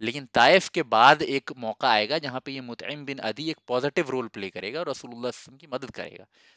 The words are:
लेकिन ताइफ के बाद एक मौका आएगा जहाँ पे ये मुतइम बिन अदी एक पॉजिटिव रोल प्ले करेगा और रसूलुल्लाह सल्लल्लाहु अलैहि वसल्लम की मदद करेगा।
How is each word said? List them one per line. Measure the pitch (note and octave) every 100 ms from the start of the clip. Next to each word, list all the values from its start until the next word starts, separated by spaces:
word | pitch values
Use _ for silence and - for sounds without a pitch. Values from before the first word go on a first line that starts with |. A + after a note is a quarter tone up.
लेकिन | A2 C#3 C3
ताइफ | A#2+ B2+ F#3 -
के | F3
बाद | C3 A2 B2+ D3+
एक | D3 C#3 - C3
मौका | A2+ G#2 C3
आएगा | A2 G#2+ D#3
जहाँ | C#3+ B2+ -
पे |
ये | C3+
मुतइम | B2 A#2 G2 D3 C#3
बिन | C#3
अदी | - - D#3
एक | D3+ -
पॉजिटिव | B2 C#3 - C#3
रोल | C3 A#2
प्ले | G#2+ G2
करेगा | - F#2+ D3
और | E3+
रसूलुल्लाह | - B2 A#2 B2
सल्लल्लाहु |
अलैहि | -
वसल्लम | - C3
की | D#3+
मदद | C3 B2+
करेगा। | - E2+ - - _ _